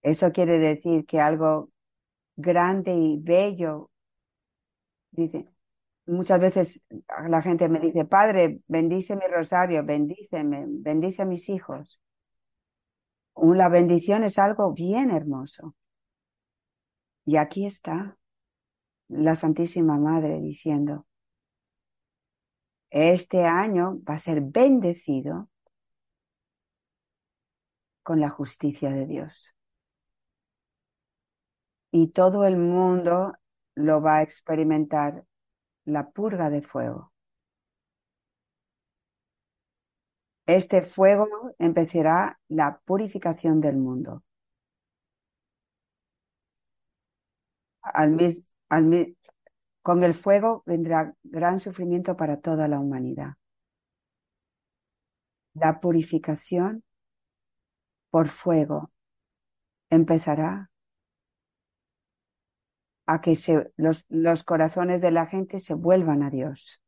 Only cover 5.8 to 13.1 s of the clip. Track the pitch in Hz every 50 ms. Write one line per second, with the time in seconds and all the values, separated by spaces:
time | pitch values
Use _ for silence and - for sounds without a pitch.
5.8 | _ _ _ _ _ - 170 180 185 - 196 180 180 185 185 190 175 160 - -
6.8 | _ _ - - - _ - - 147 170 165 160 156 185 175 165 180 160 165 160
7.8 | 151 165 156 170 151 - - 196 208 220 202 190 175 160 147 - _ _ 151 165
8.8 | 165 165 170 190 185 - 208 196 190 180 175 170 165 160 190 180 180 180 170 156
9.8 | 147 147 147 147 147 147 175 - - _ - 160 147 147 143 139 143 143 147 -
10.8 | - 151 151 160 160 190 190 - 196 190 180 170 - - 196 185 - - 139 131
11.8 | - _ - _ _ _ _ _ _ _ _ _ _ _ _ _ _ _ _ _
12.8 | _ _ _ _ _ _